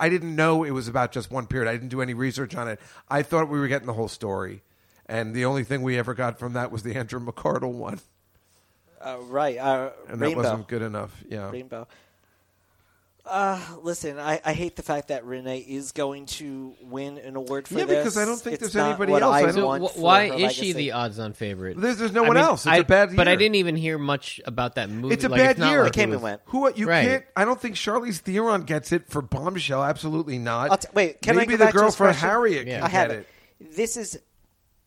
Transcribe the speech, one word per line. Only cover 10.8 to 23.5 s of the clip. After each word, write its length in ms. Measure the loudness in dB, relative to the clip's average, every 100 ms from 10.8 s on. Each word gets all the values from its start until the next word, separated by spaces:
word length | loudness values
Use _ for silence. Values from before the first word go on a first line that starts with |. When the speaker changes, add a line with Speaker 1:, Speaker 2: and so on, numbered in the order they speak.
Speaker 1:
enough. 400 | -4 -6 -10 -14 -12
Yeah. 220 | -10 -10
Speaker 2:
Rainbow. 360 | -12 -12 -14 -16 _ _ _ _ _ _ _ _ _ _ _ _ _ -6
Uh, 340 | -2 0 -2 -8 -10
listen, 360 | -8 -6 -8 -6
I, 220 | -4 -2
I 100 | -2
hate 220 | -4 -6 -8
the 60 |
fact 260 | -4 -4 -4
that 160 | -8 -6
Renee 320 | -8 -8 -8
is 340 | -8 -10 -8
going 320 | -4 -4 -6 -12
to 480 | -12 -10 -10 -12 -16
win 360 | -12 -10 -10 -10
an 180 | -10 -8
award 320 | -6 -6 -4
for 60 |
Speaker 1:
Yeah, 100 | -4
because 300 | 2 2 2
Speaker 2:
this. 20 | 0
Speaker 1:
I 80 |
don't 160 | -2 -2
think 140 | -6
Speaker 2:
It's 60 | -6
Speaker 1:
there's 120 | -2
Speaker 2:
not 140 | 0 0
Speaker 1:
anybody 240 | 0 2
Speaker 2:
what 100 | 4
Speaker 1:
else. 120 | 6
Speaker 2:
I 40 | 6
Speaker 1:
I 40 |
don't 100 | 4
Speaker 3:
So 120 | 2 0
Speaker 2:
want 180 | 0
Speaker 3:
wh- 100 | -2
Speaker 2:
for 60 | 0
Speaker 3:
why 280 | 6 6 4
Speaker 2:
her 60 |
Speaker 3:
is 180 | 2 0
she 80 | 0 -2
Speaker 2:
legacy. 40 |
Speaker 3:
the 200 | -2 -2
odds-on 400 | -2 -4 -4 -8
favorite? 420 | -6 -6 -6 -6 -4
Speaker 1:
There's, 200 | -4 -2
there's 140 | 0
no 120 | 4
Speaker 3:
I 40 | 6
Speaker 1:
one 80 | 6
Speaker 3:
mean, 80 | 6
Speaker 1:
else. 160 | 4
It's 100 | 4
Speaker 3:
I, 40 | 4
Speaker 1:
a 60 |
bad 300 | 8 6 6
Speaker 3:
but 140 | 4 6
I 40 |
Speaker 1:
year. 60 | 6
Speaker 3:
didn't 180 | 6